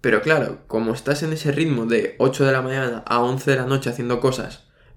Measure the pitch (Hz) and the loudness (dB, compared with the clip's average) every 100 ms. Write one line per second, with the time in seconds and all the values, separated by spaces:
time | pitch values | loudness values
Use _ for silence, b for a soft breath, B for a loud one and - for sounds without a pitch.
0 | 131 123 151 156 113 - - 110 110 113 | 4 2 4 2 0 -6 -6 -4 -2 -2
1 | - 143 160 156 156 143 165 127 113 113 | -2 -2 -2 -2 -2 0 0 0 0 0
2 | 101 - 131 135 139 131 127 135 131 117 | 0 0 0 4 2 2 0 -2 -2 -4
3 | - 120 120 131 143 135 127 135 135 120 | -2 0 2 0 0 0 2 0 -2 -4
4 | 120 120 131 127 - - b b b | -2 0 0 0 -8 -12 b b b